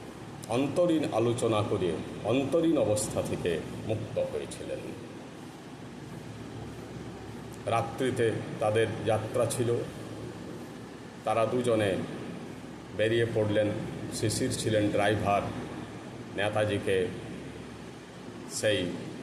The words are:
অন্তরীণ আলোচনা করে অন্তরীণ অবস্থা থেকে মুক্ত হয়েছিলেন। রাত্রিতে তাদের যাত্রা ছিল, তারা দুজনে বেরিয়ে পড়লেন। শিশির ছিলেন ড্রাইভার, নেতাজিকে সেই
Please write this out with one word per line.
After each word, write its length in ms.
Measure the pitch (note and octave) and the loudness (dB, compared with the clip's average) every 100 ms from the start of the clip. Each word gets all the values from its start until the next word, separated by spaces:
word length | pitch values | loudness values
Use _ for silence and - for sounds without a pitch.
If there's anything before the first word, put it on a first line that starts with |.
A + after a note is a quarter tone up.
| - - - - - | -12 -12 -12 -10 -2
অন্তরীণ 540 | A#2+ C#3 F3+ E3+ D#3+ - | 0 2 4 6 4 4
আলোচনা 480 | A2+ A#2 A#2 A2+ G#2+ | 4 4 4 4 4
করে 300 | G#2 G2+ F2 D2+ - - | 4 2 2 0 -4 -4
অন্তরীণ 540 | G2+ C3 C3+ E3+ E3 D3 | 2 2 4 4 6 6
অবস্থা 440 | G#2 G#2 - - | 4 4 2 0
থেকে 380 | - - F2 D#2+ - - G#2 | 0 0 2 0 -2 -6 -2
মুক্ত 320 | A2 - F2+ | -2 -2 0
হয়েছিলেন। 600 | F2 D2+ C2+ - - C2+ - - - - - - - - - - - - - - - - - - - - - - - - - - - - G#2+ | 0 -2 -6 -8 -6 -6 -8 -10 -10 -12 -14 -14 -14 -14 -14 -14 -12 -12 -12 -12 -10 -10 -10 -10 -10 -10 -10 -10 -10 -10 -10 -10 -12 -8 -2
রাত্রিতে 680 | A2+ G#2+ - C3 B2 A2+ A2 - - | 0 0 -2 0 2 2 0 -4 0
তাদের 280 | G#2+ A2 G#2+ A2 G#2+ | 2 4 2 2 2
যাত্রা 400 | G#2+ A2 B2 A2+ | 2 2 0 0
ছিল, 300 | - A#2 A#2+ - - - - - - - - - - - - - - | 2 2 0 -2 -8 -10 -10 -10 -10 -10 -10 -12 -12 -12 -14 -14 -6
তারা 220 | A2 A2 A2 | 0 2 4
দুজনে 500 | B2 A#2+ A2 G2+ E2+ - - - - - - - - - G2 | 4 4 4 4 2 -2 -6 -8 -8 -10 -10 -12 -12 -6 2
বেরিয়ে 280 | A2 A#2 A2+ A2+ | 4 4 4 2
পড়লেন। 320 | G#2 G#2 G#2 - - - - | 4 4 4 0 -4 -6 -6
শিশির 380 | - A2 A2 B2+ | 0 2 2 0
ছিলেন 380 | - - G#2+ G#2 | 0 2 4 4
ড্রাইভার, 520 | G2+ G#2 G#2+ G2 G2+ E2 - - - - - - - - - | 4 4 4 4 4 2 -4 -6 -8 -10 -10 -12 -12 -6 0
নেতাজিকে 680 | G#2 G#2+ G#2 G2+ G2+ F#2+ F2+ - - - - - - - - - - - - - - | 2 2 2 2 2 2 2 -2 -8 -10 -10 -10 -12 -12 -14 -14 -14 -14 -12 -12 -8
সেই 340 | - A2 G2 F2+ F2 - - | 0 2 4 2 -2 -8 -8